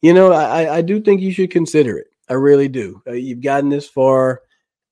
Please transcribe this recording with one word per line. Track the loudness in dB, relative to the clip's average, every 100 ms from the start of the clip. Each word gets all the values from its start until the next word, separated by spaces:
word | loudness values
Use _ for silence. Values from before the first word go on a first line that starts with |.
you | 2
know, | 6 6
I, | 4 0 -2
I, | -2 -2
I |
do | -2 -2
think | 0 0
you | -2
should | -4 -4
consider | -2 -2 0 0 -2
it. | -12 _ _
I |
really | 0 4 4 2
do. | -4 -10 -12 -12
Uh, |
you've | -10 -10 -8
gotten | -4 -2 -2
this | -4 -6
far | -2 2 2 0 -4 _ _ _ _ _